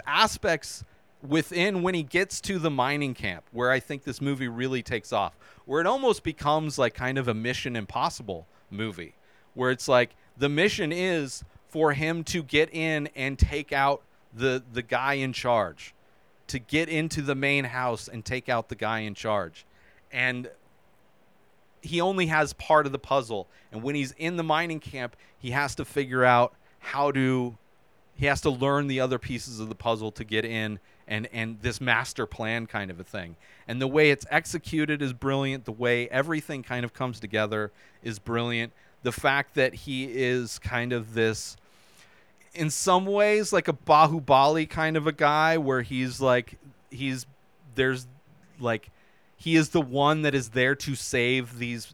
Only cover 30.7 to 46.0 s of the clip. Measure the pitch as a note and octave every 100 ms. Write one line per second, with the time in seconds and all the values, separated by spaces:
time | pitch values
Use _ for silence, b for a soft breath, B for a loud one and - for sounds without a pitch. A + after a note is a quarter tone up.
30.7 | G#2 b b - G#2+ A#2 A#2 A2+ A2 A#2+
31.7 | A2 B2+ A#2 C3 - A2+ - A2 A#2 A2+
32.7 | A2 G2 F2 F#2 G#2 E2+ D#2+ B B -
33.7 | A#2+ C3 D3 D3+ C#3 - D3+ - E3+ -
34.7 | D#3+ D3+ D3 C#3 B2 C3+ C3+ C3+ C3+ A#2+
35.7 | A2 A#2+ A#2+ A#2+ B2+ D3 D#3 - C#3+ A#2+
36.7 | B2 A#2+ - B2+ A2+ A2 G#2+ G#2+ G#2+ G#2
37.7 | b b b A#2 G#2+ A#2+ A#2 A#2+ A#2 A#2
38.7 | - b b B2 - C#3+ C#3 C3+ D3+ C3
39.7 | - - C3 C3+ A#2+ B2 B2+ A#2 - -
40.7 | B2 A#2+ B2 A2 A2+ A2+ G#2+ - - b
41.7 | b b b b b b b b - D#3
42.7 | - F#3+ F#3 G3 G3+ G#3 G#3+ G3+ F#3+ E3+
43.7 | D3 - D3+ D#3 D#3+ C#3 C3+ C#3 D#3+ D#3
44.7 | E3 D#3 D#3+ D3+ D3 D3+ D3+ D#3+ E3 C3+
45.7 | C3 A#2+ C3